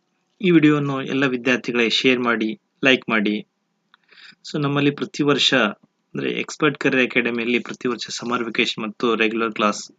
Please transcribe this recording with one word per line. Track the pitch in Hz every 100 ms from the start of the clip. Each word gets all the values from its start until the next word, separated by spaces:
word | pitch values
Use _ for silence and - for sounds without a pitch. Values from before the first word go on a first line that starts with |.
| _ _ _ _
ಈ | 190
ವಿಡಿಯೋವನ್ನು | 165 151 151 143 135
ಎಲ್ಲ | 135 135 139
ವಿದ್ಯಾರ್ಥಿಗಳೇ | 127 117 123 - 120 113
ಶೇರ್ | - 131 127
ಮಾಡಿ, | 123 113 110 107 _ _
ಲೈಕ್ | 139 127 -
ಮಾಡಿ. | 113 104 104 - _ _ _ _ _ _ - - - -
So | 160
ನಮ್ಮಲ್ಲಿ | 143 143 143
ಪ್ರತಿ | 143 127 -
ವರ್ಷ | 147 135 -
ಅಂದ್ರೆ | 131 107 - _ _ _ 143 135
ಎಕ್ಸ್‌ಪರ್ಟ್ | 120 120 - 156 -
ಕರಿಯರ್ | 143 131 120
ಅಕಾಡೆಮಿಯಲ್ಲಿ | 127 120 120 117 120
ಪ್ರತಿ | 107 110 127
ವರ್ಷ | 117 -
ಸಮ್ಮರ್ | - 120 120
ವೆಕೇಷನ್ | 113 107 110 -
ಮತ್ತು | 110 - 123 110
ರೆಗ್ಯುಲರ್ | 113 113 113
ಕ್ಲಾಸ್ | 107 107 104 -